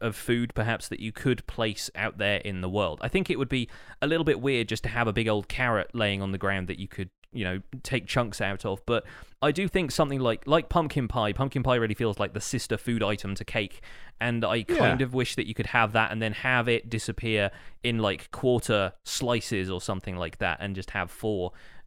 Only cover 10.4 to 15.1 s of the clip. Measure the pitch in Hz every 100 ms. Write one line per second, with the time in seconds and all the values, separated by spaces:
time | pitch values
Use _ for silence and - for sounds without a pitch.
10.4 | 139 160 - 175 151 - 117 127 107 98
11.4 | 135 135 127 123 113 104 113 101 101 101
12.4 | - 123 - 107 - 113 104 104 98 98
13.4 | - 113 101 - - - - - 120 117
14.4 | 110 117 104 339 127 123 127